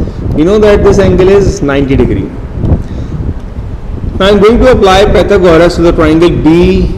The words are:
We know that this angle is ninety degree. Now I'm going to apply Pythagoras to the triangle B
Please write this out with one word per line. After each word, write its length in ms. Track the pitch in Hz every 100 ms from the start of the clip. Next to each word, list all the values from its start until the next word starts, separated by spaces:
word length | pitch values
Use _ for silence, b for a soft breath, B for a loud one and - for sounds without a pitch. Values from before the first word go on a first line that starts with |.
| B B B
We 100 | -
know 140 | 165 214
that 260 | 208 202
this 160 | 202 196
angle 280 | 190 180 185
is 340 | 202 185 -
ninety 340 | 143 139 135 131
degree. 320 | 120 - - - - - - - B B B B - - - - - - - - - -
Now 80 | 196
I'm 120 | 208
going 180 | 208 233
to 100 | 254
apply 360 | 226 190 190 208
Pythagoras 680 | 202 170 196 180 160 170 -
to 60 |
the 100 | 170
triangle 380 | 170 156 160 175
B 560 | 143 151 170 180 185 -